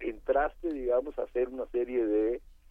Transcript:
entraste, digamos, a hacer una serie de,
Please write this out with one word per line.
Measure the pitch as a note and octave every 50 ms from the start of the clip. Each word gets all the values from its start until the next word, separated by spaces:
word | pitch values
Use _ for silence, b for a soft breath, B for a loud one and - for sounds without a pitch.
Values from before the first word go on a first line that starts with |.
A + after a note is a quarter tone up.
entraste, | - A#2+ A2 G#2+ - - C3 C#3 D3 D3+ - - - E3+ D#3
digamos, | C#3 B2+ A#2+ B2 B2 C3 D3 C#3 -
a | A2
hacer | - - B2 B2 B2+
una | C3 C3 A#2 -
serie | - A#2+ B2 B2 B2+ B2 A#2
de, | G#2+ G#2+ G#2+ A2 A2+ B2 C3+ - - - - - -